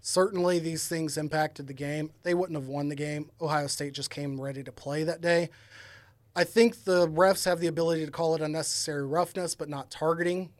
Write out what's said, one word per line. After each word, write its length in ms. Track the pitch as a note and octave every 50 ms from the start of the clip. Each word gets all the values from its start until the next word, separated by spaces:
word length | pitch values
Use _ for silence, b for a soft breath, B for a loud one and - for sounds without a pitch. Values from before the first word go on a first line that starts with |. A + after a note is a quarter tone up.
Certainly 580 | - - - F3+ F#3 G#3+ G3+ F3+ F3 F3 F3+ E3+
these 280 | D#3+ E3 E3 D#3 - -
things 300 | E3+ D#3+ D#3+ D3+ C#3 D#3
impacted 500 | - D3 D#3+ D#3 D3+ D3+ D3+ - C#3+ C#3
the 60 | C#3+
game. 380 | C3+ C#3+ C#3+ D3 D#3 D#3 D#3 - _ -
They 100 | F3 F3
wouldn't 240 | F3 F#3 F3+ D#3+ D3
have 80 | C3 C3
won 220 | C3+ C#3+ C#3+ D3
the 60 | D3
game. 340 | C#3+ D3 D3+ D3 D3+ D3+ - - -
Ohio 260 | E3+ D3+ D3+ D3 C#3+ C#3
State 260 | - - D3 C#3+ C3+
just 160 | C#3 C3+ -
came 300 | - D3 C#3+ C#3+ C3+ C3
ready 200 | C3+ C#3 C3+ C3+ C3+
to 80 | C3
play 320 | - - - C#3 C#3+ D#3 D#3
that 180 | D#3+ E3 -
day. 280 | E3 E3+ E3+ E3+ E3+ D#3+ b b b b b b b b b b b b b b _ _ -
I 80 | F3 F3
think 400 | E3 - A3 A#3 A#3+ A#3 - -
the 240 | F#3+ F#3 F3+ F3 D#3+
refs 380 | D#3 D#3+ F#3 F#3+ G3 - -
have 140 | F#3 F3 E3
the 80 | F3 E3+
ability 380 | E3 E3 E3 E3 E3+ D#3+ D#3
to 60 | C#3+
call 220 | D3 - E3+ D#3+ D#3+
it 60 | D#3
unnecessary 640 | D#3 D3+ D3+ D#3+ D3 - - - - - D3+ C#3+ C#3
roughness, 480 | C3+ C#3+ E3+ F3+ E3+ - F#3+ F3+ E3 -
but 140 | - D#3+ D3
not 220 | D3 C#3 C3+ -
targeting 600 | - - D#3 D#3+ E3 E3 E3+ F3 F3+ F#3 F#3 E3 - _